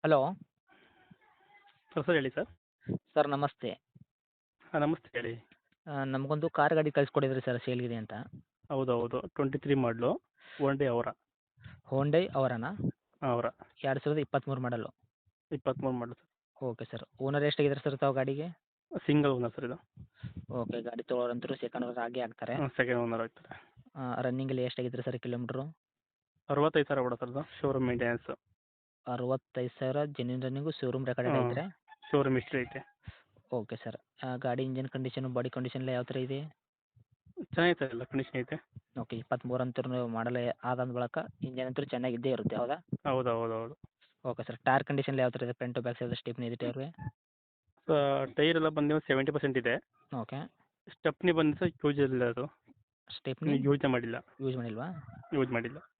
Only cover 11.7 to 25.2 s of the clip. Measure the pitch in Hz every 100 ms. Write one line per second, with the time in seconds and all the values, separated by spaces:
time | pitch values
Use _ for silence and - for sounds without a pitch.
11.7 | - - 135 143 160 190 139 131 120 127
12.7 | 202 - - _ _ 135 120 117 - -
13.7 | - 139 135 147 151 139 139 139 131 123
14.7 | 117 110 _ _ _ _ _ _ 147 -
15.7 | 131 135 123 120 120 _ _ _ - 131
16.7 | 113 113 120 - - 135 143 147 143 143
17.7 | 139 147 139 139 135 131 139 170 165 _
18.7 | _ _ 320 - 147 143 127 120 - 123
19.7 | 151 _ - - _ - - - 123 113
20.7 | 120 117 117 117 123 120 120 127 135 120
21.7 | 123 123 123 117 127 117 - - 139 139
22.7 | - 127 120 117 113 113 - - - -
23.7 | - - 151 127 123 127 127 135 127 123
24.7 | - 123 123 127 123